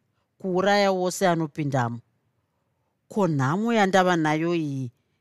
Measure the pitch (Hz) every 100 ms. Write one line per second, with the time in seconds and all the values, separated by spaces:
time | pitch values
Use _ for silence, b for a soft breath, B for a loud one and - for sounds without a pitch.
0 | _ _ _ _ 190 180 196 202 202 185
1 | 180 - 190 170 160 - 147 131 117 117
2 | _ _ _ _ _ _ _ _ _ _
3 | _ - 185 147 131 170 226 233 190 190
4 | 185 175 156 156 170 175 151 135 127 -
5 | _ _